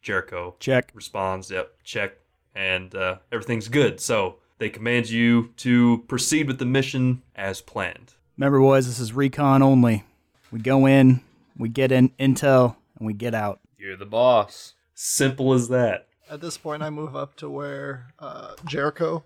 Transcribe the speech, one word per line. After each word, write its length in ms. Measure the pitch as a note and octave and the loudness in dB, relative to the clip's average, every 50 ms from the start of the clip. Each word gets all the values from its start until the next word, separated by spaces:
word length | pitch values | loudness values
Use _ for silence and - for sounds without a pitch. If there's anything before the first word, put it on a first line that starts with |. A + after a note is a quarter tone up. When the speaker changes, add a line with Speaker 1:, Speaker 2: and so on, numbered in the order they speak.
Speaker 1:
Jericho 540 | _ - G2+ F#2+ F2+ - - F2 F2 F2+ - _ | _ -4 -4 -4 -4 -6 -10 -10 -10 -12 -14 _
Speaker 2:
Check. 320 | - - C3 B2+ B2 _ _ | -4 -2 0 0 -2 _ _
Speaker 1:
responds, 580 | G#2+ - - _ G#2 F#2+ F#2+ F#2+ F#2+ F#2 - | -20 -20 -12 _ -6 -4 -4 -4 -6 -10 -8
"Yep, 220 | F#2+ F#2 F2+ - _ _ _ | -8 -8 -8 -8 _ _ _
check." 300 | - - A#2 G2+ F#2+ - _ _ _ _ _ _ _ _ | -12 -8 -6 -6 -8 -10 _ _ _ _ _ _ _ _
And, 380 | G2+ G2 F#2+ F#2 F#2 F#2 F#2 - | -8 -4 -4 -4 -4 -6 -10 -8
uh, 220 | F#2+ F#2+ F#2 F2+ F#2+ _ _ | -6 -4 -4 -4 -6 _ _
everything's 360 | - A2+ G#2 - A#2+ A2+ G2+ A2 | -10 -10 -6 -4 -6 -6 -6 -2
good. 320 | A#2+ D3 C#3 A2 - - | 0 0 0 0 0 -4
So 380 | - - A#2+ G#2+ G2 F#2 - _ _ _ _ _ | -6 -2 -2 -2 -2 -2 -6 _ _ _ _ _
they 100 | A2+ G#2 | -8 -8
command 400 | - - A2 A#2 A#2+ B2 A#2 A2 | -8 -6 -4 -2 0 0 -2 -2
you 440 | A2+ A#2 A#2 A#2 A#2 A#2 A#2 A#2+ _ - | -2 0 2 4 4 4 2 -2 _ -8
to 420 | - B2+ B2 A#2+ A#2+ A#2+ A#2+ A#2 - _ | -2 2 4 4 6 4 4 2 -2 _
proceed 400 | C3+ B2 - - D#3 D#3+ D#3 C3+ | -6 -4 -2 0 0 0 0 -2
with 120 | C3 C3 | -4 -4
the 60 | C3+ | -4
mission 580 | B2 B2+ C3+ C3 C3 - C3 B2+ B2+ B2+ B2+ _ _ _ | 0 0 0 0 0 -2 -2 0 0 0 -2 _ _ _
as 260 | - G2 G2 F#2+ - | -10 -8 -8 -8 -8
planned. 520 | - - - A2 G2 F2 - - - _ _ _ _ _ _ - | -12 -12 -8 -6 -6 -6 -8 -12 -20 _ _ _ _ _ _ -2
Speaker 2:
Remember, 220 | C3+ C#3 C#3 C3+ | 0 2 4 6
boys, 260 | C3+ C3+ C3+ C3+ C3 | 6 6 6 4 2
this 140 | B2 A#2+ A#2 | 0 -4 -6
is 140 | B2 A2 A2 | -8 -8 -4
recon 480 | C3 C#3 C3+ B2+ - D3 C#3 C3+ C3+ C3+ | -2 -2 -2 -2 0 2 4 4 6 6
only. 400 | C3+ C3+ B2+ B2 A#2 A2+ G#2 - _ _ _ _ _ _ _ _ _ | 6 6 6 6 4 2 0 -4 _ _ _ _ _ _ _ _ _
We 80 | - A#2 | -14 -8
go 260 | A2 B2+ C3 C3+ C3+ | -4 0 2 4 4
in, 360 | C3+ C3+ C#3 C3 C3 B2+ B2 _ _ _ _ _ _ _ - | 6 6 8 8 6 6 4 _ _ _ _ _ _ _ -10
we 120 | A#2 A2+ | -8 -8
get 220 | A2+ C3+ C3 C3 | -2 -2 0 2
in 180 | C3 B2+ B2+ B2+ _ _ | 4 4 4 4 _ _
intel, 560 | C3+ C3+ C3 - - C#3+ C3+ C3 B2+ A#2+ A2 _ _ _ _ - | 0 0 0 0 2 2 4 4 4 2 0 _ _ _ _ -12
and 100 | A2 A2 | -10 -10
we 60 | G#2+ | -10
get 200 | G2+ A2+ A#2+ A2+ | -8 -8 -6 -6
out. 260 | A2 G#2+ G#2 G2 _ _ _ _ _ | -4 -6 -6 -8 _ _ _ _ _
Speaker 3:
You're 200 | G2 G2 F#2+ F#2+ | -16 -16 -14 -14
the 80 | G2 | -14
boss. 680 | G2+ G#2+ A2+ B2 B2+ B2 A2+ G#2 - - - - - _ _ _ _ _ | -6 -2 2 4 6 4 4 2 0 -8 -20 -20 -20 _ _ _ _ _
Speaker 1:
Simple 600 | - - - - - C#3+ C3+ C3 C3+ C3 C3 C3 | -12 -8 -6 -2 0 0 0 0 0 0 2 2
as 140 | B2+ A#2+ A#2 | 2 0 0
that. 380 | B2+ B2+ B2 A2+ F#2+ - - _ _ _ _ _ | 0 0 0 0 -2 -4 -8 _ _ _ _ _
Speaker 4:
At 120 | D#3 D3+ | -18 -14
this 160 | F3+ E3+ D3+ - | -14 -14 -14 -12
point, 260 | _ D#3+ D3+ D3+ D#3 | _ -10 -10 -8 -8
I 60 | D#3 | -10
move 240 | D3+ D3+ D#3 D3+ C3+ | -10 -10 -12 -12 -10
up 200 | C#3 C#3 C#3 _ - | -12 -12 -12 _ -18
to 120 | D#3 D3 | -16 -12
where, 640 | C#3 C#3 C#3+ C#3+ C#3+ C#3 C#3 C#3+ C3+ C3 B2 B2+ _ _ | -12 -10 -10 -10 -12 -12 -12 -12 -12 -14 -16 -20 _ _
uh, 340 | D#3 C#3 - - - - - - - | -18 -18 -16 -16 -18 -18 -20 -18 -14
Jericho 580 | D#3+ C#3 D3+ C#3+ D3+ D3 - E3+ D#3 D#3+ E3 - | -10 -6 -4 -4 -4 -4 -4 -4 -4 -4 -6 -10